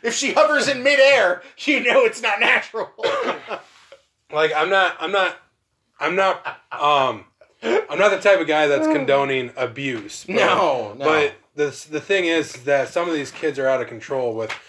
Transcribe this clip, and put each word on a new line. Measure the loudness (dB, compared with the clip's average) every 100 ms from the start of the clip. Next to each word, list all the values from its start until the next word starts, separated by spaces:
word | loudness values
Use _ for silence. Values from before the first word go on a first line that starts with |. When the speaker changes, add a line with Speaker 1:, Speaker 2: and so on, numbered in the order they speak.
Speaker 1:
If | -4
she | -2 0
hovers | 2 4 2 0
in | -2
midair, | 0 4 6 6 2 -2 -8 -8
you | -2 0
know | 2 4
it's | 2 0
not | -4 0
natural. | 2 0 -2 -10 -10
<laughs> | -4 -4 -2 -4 -6 -10 -14 -14 _ _ -20 _ _ _
Speaker 2:
Like, | 0 0
I'm | 2 2
not, | 4 2 0
I'm | -2
not, | 0 0 -4 _ _ _ _ _ _
I'm | -2
not, | 2 0 0 -8 -14 _
um, | -2 0 2 0 -4 -14 _ _ _
I'm | -2 -2 -2 2
not | 2
the | 4
type | 4 4
of | 4
guy | 2 4
that's | 2
condoning | 2 0 2 2 2 -2 -4 -6
abuse. | -6 -6 -6 -8 -10 -16
But, | -4
Speaker 1:
No, | 0 2 2 0 0 -4 -4
no. |
Speaker 2:
but | 0 2 0 -4 _
the, | -4 -4 -4 -10
the | -10
thing | -2 0
is | 2 0 -2 -8
that | 0 0 0
some | -4 -2
of |
these | -4 -6
kids | -4 -4 -2
are | 0
out | 0
of | -2
control | -10 -6 -4 -4
with | -4 -8 -10